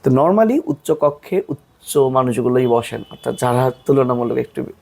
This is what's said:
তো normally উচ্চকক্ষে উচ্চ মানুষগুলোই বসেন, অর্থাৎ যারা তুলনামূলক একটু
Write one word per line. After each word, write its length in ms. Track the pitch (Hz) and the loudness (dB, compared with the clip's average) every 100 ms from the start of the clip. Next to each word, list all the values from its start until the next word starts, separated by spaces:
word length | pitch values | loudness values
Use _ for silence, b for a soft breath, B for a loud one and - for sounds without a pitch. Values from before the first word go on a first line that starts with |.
তো 80 | - | 2
normally 500 | 131 156 208 220 269 - | 2 4 4 2 0 -2
উচ্চকক্ষে 760 | 143 - 156 147 143 - 185 - | -8 -2 0 0 -2 -6 -6 -4
উচ্চ 480 | 151 _ _ - 147 | -12 _ _ -4 0
মানুষগুলোই 680 | 131 131 127 117 123 123 127 | 2 2 0 0 0 2 2
বসেন, 360 | 120 113 113 - | 0 -2 -12 -14
অর্থাৎ 240 | - 127 127 | -12 -10 -4
যারা 340 | 127 123 131 123 - | -2 0 0 -2 0
তুলনামূলক 500 | 139 127 120 117 123 | 0 2 -2 -2 -4
একটু 280 | 127 - 131 - | -6 -8 -12 -14